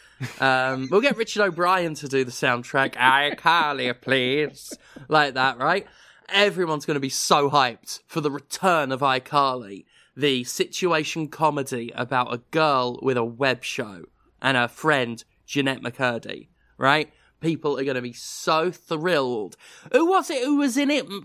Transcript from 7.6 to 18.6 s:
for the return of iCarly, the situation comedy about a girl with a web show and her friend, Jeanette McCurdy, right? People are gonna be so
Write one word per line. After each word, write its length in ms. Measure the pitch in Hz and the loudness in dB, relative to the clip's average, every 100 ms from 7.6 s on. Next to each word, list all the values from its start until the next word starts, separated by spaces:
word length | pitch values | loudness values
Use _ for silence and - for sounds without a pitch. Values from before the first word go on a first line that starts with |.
| 127 113 - - _ | 2 -2 -14 -16 _
for 160 | 165 | -4
the 80 | 147 | -4
return 600 | 143 - - 190 170 135 | -4 -10 -2 2 2 0
of 80 | 131 | 0
iCarly, 840 | 139 131 - 147 135 127 101 98 - _ _ - | 0 0 0 2 2 -2 -8 -16 -18 _ _ -2
the 280 | 143 131 | 0 0
situation 840 | 120 - 185 - 185 160 151 170 151 | -2 -4 -6 -2 0 0 -2 -6 -8
comedy 640 | - 156 143 131 123 120 | 0 0 0 -4 -6 -8
about 380 | - 123 131 123 | -8 -2 -2 -2
a 60 | 120 - | -6 -4
girl 480 | 160 156 135 123 120 | 0 2 2 0 -2
with 160 | 131 123 | 0 0
a 60 | |
web 380 | 117 117 135 123 | -2 0 0 0
show 420 | - - 107 92 - _ _ _ | -4 -8 -10 -14 -20 _ _ _
and 160 | 131 131 | 0 2
her 120 | 120 | 0
friend, 540 | - 156 143 120 113 - _ | 0 0 2 0 -6 -14 _
Jeanette 380 | - 143 135 131 | -4 -2 0 -2
McCurdy, 680 | 123 120 123 117 104 - - _ _ - | -8 -2 -2 -2 -8 -14 -16 _ _ 0
right? 340 | 131 151 147 _ _ _ | 2 2 0 _ _ _
People 380 | 160 160 156 131 | -4 -2 -4 -2
are 60 | |
gonna 180 | 139 131 | -4 -4
be 100 | 123 | -6
so 600 | 120 - - - 160 | -12 -14 -6 0 2